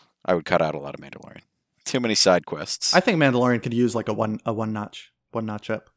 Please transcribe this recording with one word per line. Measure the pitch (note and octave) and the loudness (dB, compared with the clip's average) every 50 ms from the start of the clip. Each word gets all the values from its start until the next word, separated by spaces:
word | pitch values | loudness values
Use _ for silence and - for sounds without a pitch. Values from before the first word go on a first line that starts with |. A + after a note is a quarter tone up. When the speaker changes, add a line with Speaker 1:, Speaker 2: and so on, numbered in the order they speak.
| _ _ _ _ - | _ _ _ _ -2
Speaker 1:
I | - F2+ | 0 0
would | E2+ D2+ | 0 0
cut | - F#2 E2 | 0 0 2
out | D#2+ D#2 D2+ | 2 0 -2
a | C#2+ | -6
lot | C#2 C#2+ C#2+ | -10 -12 -14
of | - | -14
Mandalorian. | C#2+ C#2 - - - - - - _ _ _ _ _ _ _ _ - | -16 -16 -18 -18 -20 -20 -20 -20 _ _ _ _ _ _ _ _ -10
Too | - - B2+ | -4 -2 0
many | A#2+ A2+ G#2 | 0 2 4
side | - - G2 F2+ F2 - | 4 6 6 6 4 2
quests. | - D#2+ D2+ D#2+ - - - - - - | -2 -8 -8 -8 -8 -8 -4 -2 2 2
Speaker 2:
I | F#3 | 2
think | F3+ A#3+ F#3+ D#3+ | 4 4 2 4
Mandalorian | C#3+ C3+ B2 A#2+ B2 B2 A#2+ A2+ | 4 4 4 4 4 2 2 0
could | - C3 A#2 | -2 -2 0
use, | A#2+ B2 A2+ A2 | 2 2 2 2
like, | A2+ G#2 A2 | -2 -4 -4
a | G#2+ | -2
one, | G#2+ A2 A2 G#2+ - - | -2 -2 -2 -4 -6 -6
a | A#2 | -6
one | G#2+ A2 A2 A2 | -4 -4 -4 -4
notch, | G#2+ G#2 G#2 - - - - _ _ _ _ _ | -4 -6 -8 -10 -12 -18 -20 _ _ _ _ _
one | - A2+ A2+ | -8 -6 -6
notch | G#2+ G#2 G#2 - - | -6 -8 -8 -6 -6
up. | A2 G#2+ - _ _ | -6 -6 -8 _ _